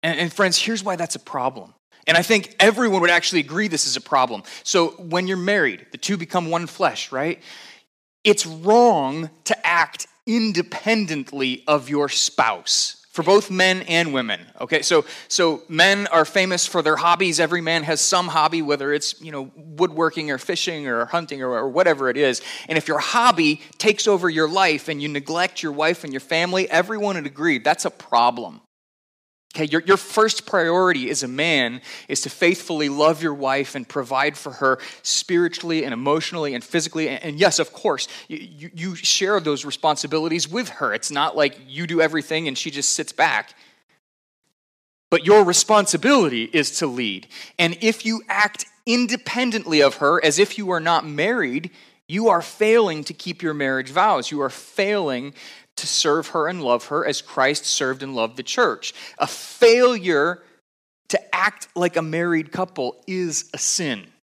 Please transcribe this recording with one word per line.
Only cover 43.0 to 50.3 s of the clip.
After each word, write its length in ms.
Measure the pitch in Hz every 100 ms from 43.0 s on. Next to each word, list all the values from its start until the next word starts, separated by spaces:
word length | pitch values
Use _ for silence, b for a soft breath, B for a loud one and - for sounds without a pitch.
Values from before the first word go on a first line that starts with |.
| 156
back. 420 | - 151 117 - - b b b b _ _ _ _ _ _ _ _ _ _ _
But 120 | 170
your 200 | 170 208
responsibility 1040 | 190 180 - 214 196 170 220 277 170 120 113
is 340 | 165 143 -
to 80 | 156
lead. 400 | 123 117 95 - B B B
And 180 | 170 170
if 280 | 220 220 220
you 160 | 220 -
act 380 | 196 208 - - _ -
independently 960 | 240 240 247 - 240 254 220 170 156
of 140 | 139 -
her, 220 | 143 170
as 140 | 160